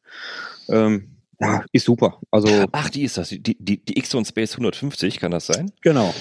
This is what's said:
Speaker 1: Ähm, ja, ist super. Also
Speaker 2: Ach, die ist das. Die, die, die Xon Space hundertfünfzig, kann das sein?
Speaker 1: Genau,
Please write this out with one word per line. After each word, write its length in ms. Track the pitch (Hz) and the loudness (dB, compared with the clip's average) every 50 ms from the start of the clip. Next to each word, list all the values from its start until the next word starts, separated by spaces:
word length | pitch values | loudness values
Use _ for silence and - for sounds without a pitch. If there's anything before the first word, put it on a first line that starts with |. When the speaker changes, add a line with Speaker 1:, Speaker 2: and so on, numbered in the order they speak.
| - - - - - - - - - - - - - - | -2 -8 -18 -16 -14 -14 -12 -12 -14 -14 -16 -14 -4 0
Speaker 1:
Ähm, 400 | 110 110 110 107 107 101 98 - - - _ _ _ - | 2 4 4 4 2 0 -2 -6 -16 -20 _ _ _ -4
ja, 260 | 113 107 107 104 - - - | -2 0 0 -2 -2 0 0
ist 120 | 120 - | 2 4
super. 360 | - 120 - 120 101 - - - - | 2 2 2 2 0 0 -4 -4 0
Also 360 | - 107 104 107 104 104 98 95 | 0 2 4 6 6 4 4 2
Speaker 2:
Ach, 180 | - 147 147 - | 0 -4 -6 -4
die 140 | - 143 143 | -4 -4 -4
ist 140 | 120 - 95 | -4 -4 -6
das. 120 | 85 - | -6 -6
Die, 120 | 101 - | -8 -6
die, 420 | - 117 110 - 95 95 104 - _ | -4 -4 -4 -2 -2 -2 -2 -2 _
die 100 | - - | -4 -4
Xon 280 | 139 127 - - 127 107 | -4 -2 -2 -2 -2 -2
Space 320 | - - 110 113 107 - | -2 -2 -4 -4 -4 -4
hundertfünfzig, 640 | - 123 98 - - - 143 - - 92 95 - - | -2 -2 -2 -2 -2 -6 -6 -4 -2 -2 -2 -2 -2
kann 120 | - 85 | -2 -2
das 160 | 87 85 - - | -2 -2 0 0
sein? 240 | - - 170 202 - _ | 0 0 0 -4 -8 _
Speaker 1:
Genau, 320 | - 170 151 131 107 90 82 - | 2 4 4 6 4 2 0 -4